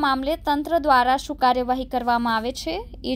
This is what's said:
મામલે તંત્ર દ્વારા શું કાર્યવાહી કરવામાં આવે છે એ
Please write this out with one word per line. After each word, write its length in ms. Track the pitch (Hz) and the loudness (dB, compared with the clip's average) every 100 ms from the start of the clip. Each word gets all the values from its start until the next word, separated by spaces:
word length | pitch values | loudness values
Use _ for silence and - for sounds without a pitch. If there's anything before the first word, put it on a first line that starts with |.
મામલે 300 | 294 262 269 330 - | 2 0 -2 -2 0
તંત્ર 260 | 294 302 330 | -2 0 0
દ્વારા 360 | 294 262 247 269 | 4 4 4 2
શું 140 | - 285 | -2 0
કાર્યવાહી 440 | 254 254 247 254 254 | 2 2 0 -2 -2
કરવામાં 420 | 254 240 240 233 226 | -4 0 0 2 -2
આવે 160 | 233 - | -2 -6
છે 160 | 320 349 466 - | -6 -6 -8 -10
એ 40 | - | -6